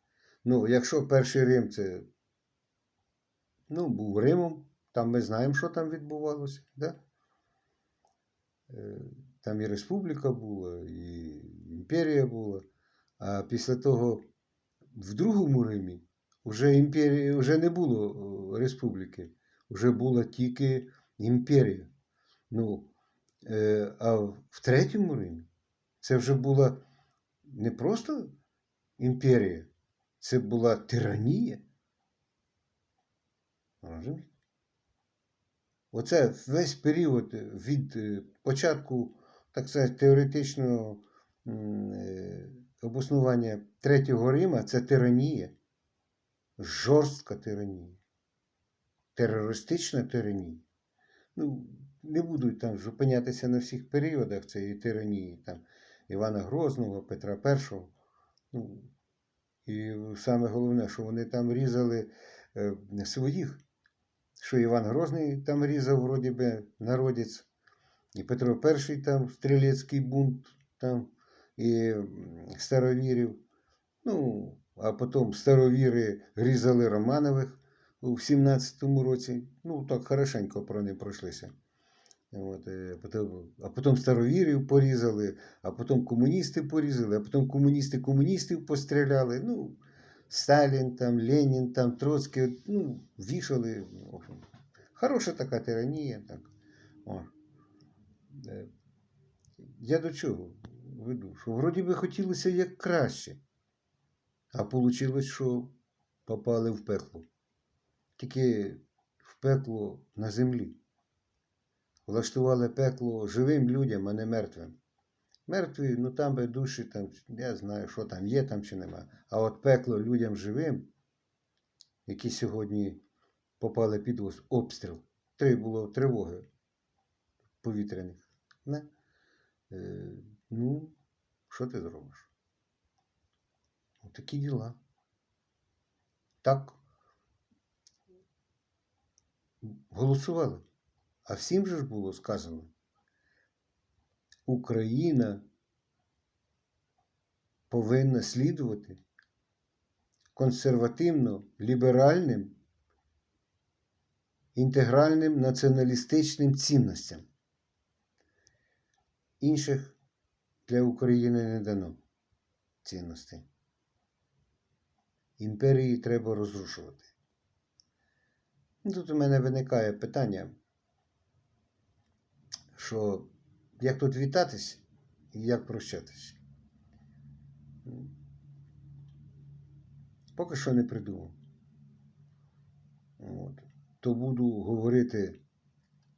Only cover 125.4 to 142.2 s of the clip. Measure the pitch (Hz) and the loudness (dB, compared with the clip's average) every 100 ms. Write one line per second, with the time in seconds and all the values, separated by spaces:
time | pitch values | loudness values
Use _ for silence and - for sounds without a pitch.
125.4 | 139 113 110 110 104 123 135 113 85 90 | 2 2 0 -4 -4 0 0 0 -4 -10
126.4 | - _ _ _ _ _ _ _ _ _ | -16 _ _ _ _ _ _ _ _ _
127.4 | _ _ 117 104 104 92 90 90 _ _ | _ _ -8 -6 -6 -8 -12 -16 _ _
128.4 | _ _ 139 147 151 _ _ _ _ _ | _ _ -10 -10 -10 _ _ _ _ _
129.4 | _ _ _ 92 95 92 92 92 - - | _ _ _ -14 -12 -12 -14 -16 -20 -20
130.4 | _ 113 123 151 156 _ _ _ _ _ | _ -4 -2 -2 -8 _ _ _ _ _
131.4 | _ - 123 110 82 80 71 - _ _ | _ -10 -8 -8 -10 -14 -20 -20 _ _
132.4 | _ _ _ _ _ _ _ _ _ _ | _ _ _ _ _ _ _ _ _ _
133.4 | _ _ _ _ _ _ - - - 143 | _ _ _ _ _ _ -20 -20 -10 -6
134.4 | 139 127 113 - _ _ _ _ _ _ | -4 -4 -6 -14 _ _ _ _ _ _
135.4 | _ _ _ _ _ _ _ _ _ _ | _ _ _ _ _ _ _ _ _ _
136.4 | 131 139 139 - _ _ _ _ _ _ | 0 0 -2 -20 _ _ _ _ _ _
137.4 | _ _ _ _ _ _ _ 185 190 _ | _ _ _ _ _ _ _ _ _ _
138.4 | _ _ _ _ _ _ _ _ _ _ | _ _ _ _ _ _ _ _ _ _
139.4 | _ _ 107 - _ 90 131 139 - 165 | _ _ -20 -20 _ -2 2 2 0 -2
140.4 | 131 87 - _ _ _ _ _ - 101 | -2 -4 -14 _ _ _ _ _ -12 -10
141.4 | - 185 196 165 131 107 95 92 | -2 -2 0 -4 -6 -6 -8 -8